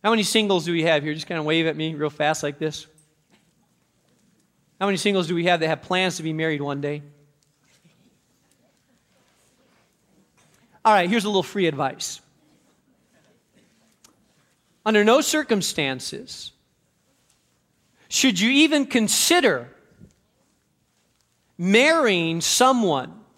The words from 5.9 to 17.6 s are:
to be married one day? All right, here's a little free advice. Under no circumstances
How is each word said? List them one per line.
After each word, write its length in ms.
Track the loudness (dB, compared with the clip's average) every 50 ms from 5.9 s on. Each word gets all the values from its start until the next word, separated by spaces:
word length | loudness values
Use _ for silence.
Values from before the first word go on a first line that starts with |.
| -2 0 0 -2 -2
to 60 | -4 -6
be 80 | -6
married 300 | -6 -4 -4 -4 -4 -4
one 180 | -4 -6 -6 -6
day? 220 | -6 -6 -8 -8 -12 -18 _ _ _ _ _ _ _ _ _ _ _ _ _ _ _ _ _ _ _ _ _ _ _ _ _ _ _ _ _ _ _ _ _ _ _ _ _ _ _ _ _ _ _ _ _ _ _ _ _ _ _ _ _ _ _ _ _ _ _ _ _ _ _ _ _ _ _ _ _ _ _ _ _ _ _
All 100 | 4 4
right, 160 | 4 4 2
here's 160 | 0 0 0
a 20 |
little 140 | 0 -2 -2
free 240 | -2 -2 -4 -2 -2
advice. 560 | 0 0 -2 -6 -6 -6 -8 -12 -12 -12 -14 _ _ _ _ _ _ _ _ _ _ _ _ _ _ _ _ _ _ _ _ _ _ _ _ _ _ _ _ _ _ _ _ _ _ _ _ _ -20 _ _ _ _ _ _ _ _ _ _ _ _ _ _ _
Under 180 | 2 2 4 6
no 180 | 6 4 4
circumstances 1300 | 2 2 -2 -2 0 0 -2 -2 -2 -4 -4 -4 -4 -4 -4 -6 -10 -12 -12 -14 -14 -16 -18 -18 -18 -20 _ _ _ _ _ _ _ _ _ _ _ _ _ _ _ _ _ _ _ _ _ _